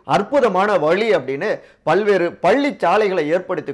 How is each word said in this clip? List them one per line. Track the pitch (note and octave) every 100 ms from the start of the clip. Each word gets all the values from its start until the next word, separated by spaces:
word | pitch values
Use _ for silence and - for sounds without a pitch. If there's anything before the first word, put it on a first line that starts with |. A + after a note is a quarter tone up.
| - D#3+
அற்புதமான | G3+ C#4+ A#3+ F#3 G3+ C#4+
வழி | D3+ F#3 A3+ F3+
அப்படின்னு | B2+ C#3 G#3 D#3+ - _ -
பல்வேறு | F3 G#3 F#3+ E3+ -
பள்ளி | E3+ C4 C#4+ G3+
சாலைகளை | F3 G3+ G#3 F#3 D3+ F3+
ஏற்படுத்தி | F3+ E3 C#3+